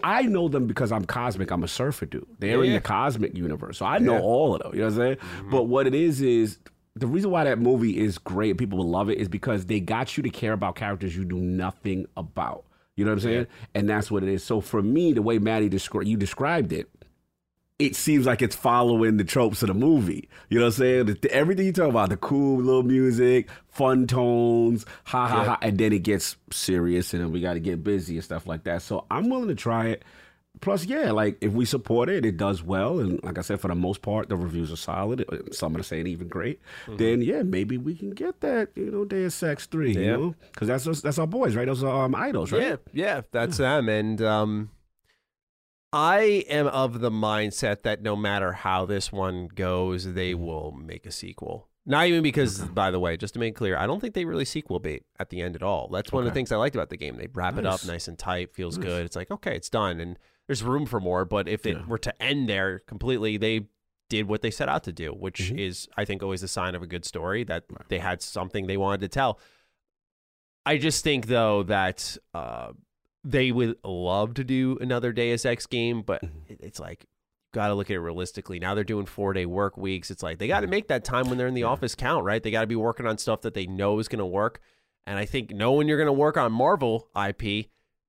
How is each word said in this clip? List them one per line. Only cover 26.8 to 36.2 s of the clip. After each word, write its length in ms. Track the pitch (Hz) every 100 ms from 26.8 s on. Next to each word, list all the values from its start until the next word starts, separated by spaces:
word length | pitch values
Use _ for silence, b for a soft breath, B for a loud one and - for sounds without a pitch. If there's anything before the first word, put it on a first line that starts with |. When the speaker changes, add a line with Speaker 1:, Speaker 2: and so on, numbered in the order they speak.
| 87 90 90 87
Speaker 1:
and 80 |
then 80 | 85
we 100 | 85
gotta 180 | 87 85
get 240 | 90 85
busy 340 | 104 101 85 82
and 60 |
stuff 220 | - 82 -
like 200 | 82 87
that. 180 | 85
So 220 | - 104 -
I'm 200 | 127 233
willing 160 | 254 220
to 80 | 127
try 320 | 117 113 113
it. 160 | - B B B B _ -
Plus, 260 | 196 196 180
yeah, 240 | 294 285
like, 260 | 107 104 -
if 120 | 104
we 120 | 113 117
support 420 | 135 - 117 165
it, 160 | 190
it 140 | 113 82
does 240 | 101 92
well. 380 | 82 95 113 175
And 240 | 101 90
like 160 | 92 87
I 20 |
said, 180 | - 101
for 100 | 92
the 40 |
most 300 | 87 90 98
part, 260 | - 107 -
the 60 | 92
reviews 360 | 87 85 80
are 40 | 80
solid. 500 | - 87 104 127 -
Uh, 60 | - -
some 240 | - 82 80
are 60 |
saying 240 | - 80 90
even 220 | 85